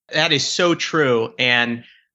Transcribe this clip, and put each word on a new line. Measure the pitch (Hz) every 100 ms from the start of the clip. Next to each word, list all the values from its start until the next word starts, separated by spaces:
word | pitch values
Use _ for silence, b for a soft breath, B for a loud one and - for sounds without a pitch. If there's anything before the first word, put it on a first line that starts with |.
| _
That | 156 160
is | 135 -
so | - 175 165
true. | - 165 139 117 113 -
And | 123 123 120 120 b b b